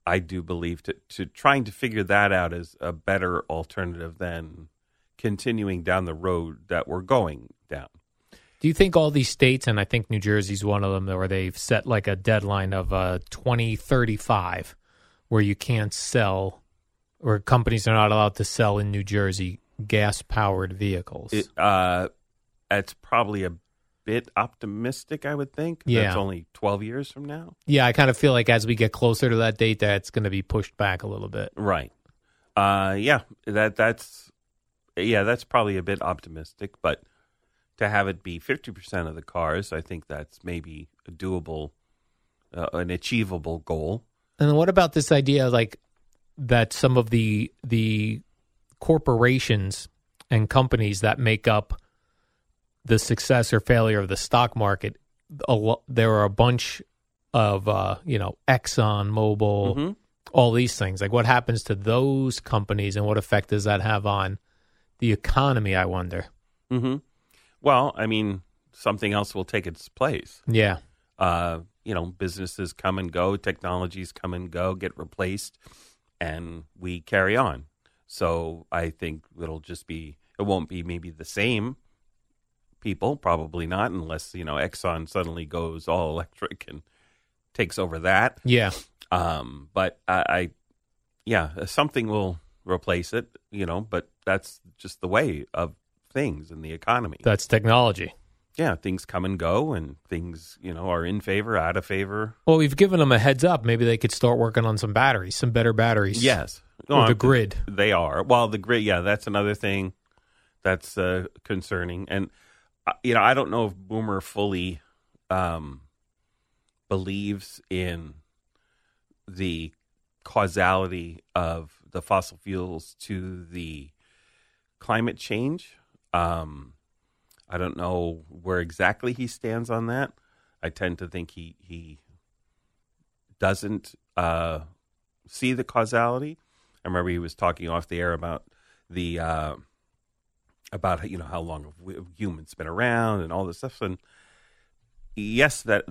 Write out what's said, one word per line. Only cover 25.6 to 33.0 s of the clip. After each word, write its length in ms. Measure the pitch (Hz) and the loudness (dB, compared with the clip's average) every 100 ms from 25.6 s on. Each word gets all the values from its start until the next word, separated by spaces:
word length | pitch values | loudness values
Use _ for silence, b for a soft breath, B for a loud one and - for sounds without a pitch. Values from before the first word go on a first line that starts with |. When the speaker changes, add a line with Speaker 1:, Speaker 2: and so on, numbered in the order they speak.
| 160 165 - | -6 -4 0
Speaker 2:
Yeah. 160 | 117 | 2
Speaker 1:
That's 120 | 104 90 | 2 0
only 280 | 98 90 80 | -2 -6 -12
twelve 300 | - 104 101 | -4 -2 -2
years 260 | 107 127 139 | -4 -8 -10
from 140 | - | -12
now. 320 | 143 151 170 - - | -14 -14 -16 -10 2
Speaker 2:
Yeah, 200 | 143 123 | 6 6
I 80 | |
kinda 200 | 120 135 | 8 6
feel 200 | 120 147 | 6 4
like 160 | 123 117 | 6 6
as 180 | 117 110 | 4 4
we 80 | 113 | 2
get 160 | 110 | 0
closer 380 | - 120 113 127 | 2 2 4 2
to 80 | 113 | 4
that 200 | 113 110 | 2 2
date, 220 | 113 107 | 2 2
that's 300 | 104 101 - | 2 0 -2
gonna 200 | 110 104 | -4 -2
be 100 | 98 | -4
pushed 340 | - 107 95 - | -2 -4 -4 -2
back 280 | 101 92 | -2 -2
a 40 | 104 | -6
little 220 | 101 101 | -10 -8
bit. 240 | - 98 - | -8 -8 -4
Speaker 1:
Right. 380 | 104 82 62 _ _ _ _ _ _ - | 0 0 -2 _ _ _ _ _ _ 2
Uh, 400 | 98 98 95 | 4 4 2
yeah, 220 | 98 | 0